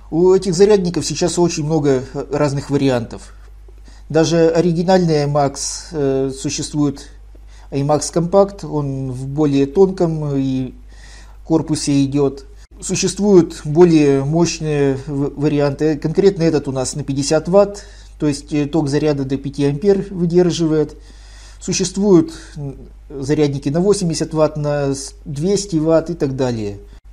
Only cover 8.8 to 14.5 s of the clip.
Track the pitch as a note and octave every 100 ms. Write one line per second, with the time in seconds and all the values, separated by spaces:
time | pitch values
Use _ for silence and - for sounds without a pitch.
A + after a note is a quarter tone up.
8.8 | C#3+ C3+ C3+ B2+ C3+ C#3 D3+ C#3 C#3 F#3
9.8 | F#3+ F#3 E3+ D#3+ D3 C#3 C3+ C3 B2+ -
10.8 | - - - - - - - D#3+ C#3+ D3
11.8 | - C#3 C#3 C#3+ C#3 C3+ - - - -
12.8 | - F#3 F#3+ - G3+ F#3+ - - D3 D3+
13.8 | F3+ D#3+ C#3+ C#3 C3+ E3 E3+